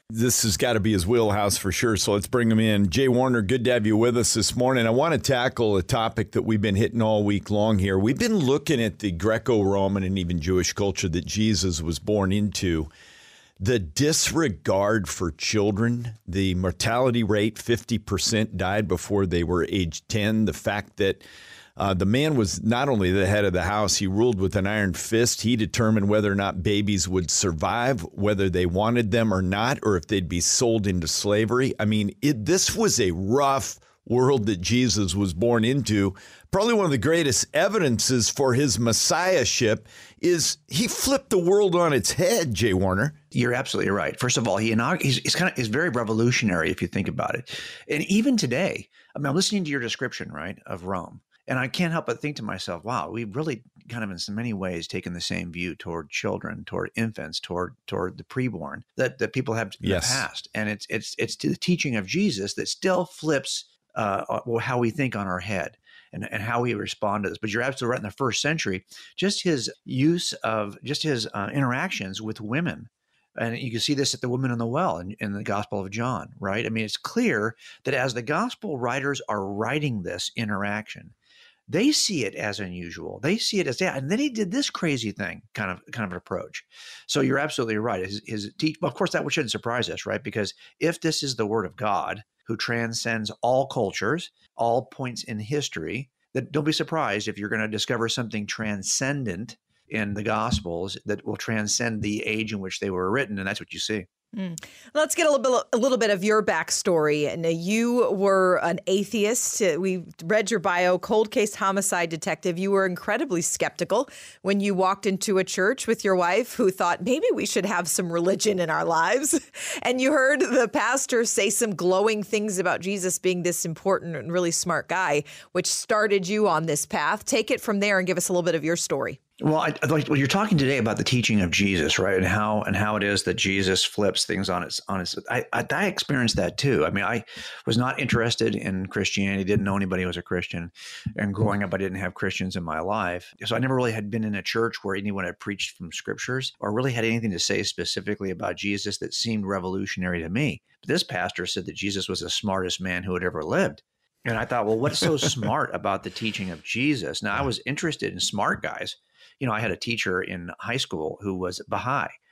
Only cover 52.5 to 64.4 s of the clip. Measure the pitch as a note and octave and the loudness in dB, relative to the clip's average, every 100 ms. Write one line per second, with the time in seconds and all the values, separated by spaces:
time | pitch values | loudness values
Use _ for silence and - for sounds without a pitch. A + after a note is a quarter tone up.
52.5 | F#2+ - E2 G#2 B2 D#2+ G#2+ A2+ G2 D#3+ | -8 -6 -8 -4 -4 -4 -6 -6 -4 -4
53.5 | A#2+ - _ - A#2 G#2+ F2 - G#2 A#2+ | -6 -10 _ -12 -8 -6 -6 -6 -6 -4
54.5 | G2+ F#2 F2 E2 F#2 F2 F2 - F2+ F2 | -4 -4 -4 -6 -8 -8 -8 -4 -4 -6
55.5 | E2 F2 D#2 - E2+ D2+ - G#2 G2 E2+ | -6 -6 -6 -8 -8 -6 -6 -4 -4 -6
56.5 | F2 - F2+ F#2 - A2+ G#2+ D2+ E2 - | -10 -8 -6 -6 -4 -4 -4 -8 -8 -6
57.5 | F2 F2+ - - G2 F#2 - - - B2+ | -4 -4 -8 -8 -4 -4 -6 -8 -4 -4
58.5 | F#2+ D2 C#2 - - B2+ - G#2+ C3 B2 | -4 -10 -12 -10 -2 -2 0 -2 -2 -2
59.5 | A2+ G#2+ - G2+ F#2 E2 C3+ G#2+ - - | -2 -4 -4 -2 0 0 -2 -4 -8 -8
60.5 | A2 G#2+ G#2 - A2+ - - A#2 - D3+ | -4 -4 -4 -6 -6 -6 -4 -4 -2 -4
61.5 | - - F3+ D3 A2+ F#2+ C3+ G#3 A2 G2 | -2 0 0 2 -2 -2 0 0 0 -4
62.5 | - - - F#3+ F#3 F3 - D3+ C#3+ - | -6 -6 -2 0 0 0 -4 0 0 0
63.5 | - - _ _ - G#2+ G2 - A#2 | -8 -10 _ _ -4 -2 -2 -2 -4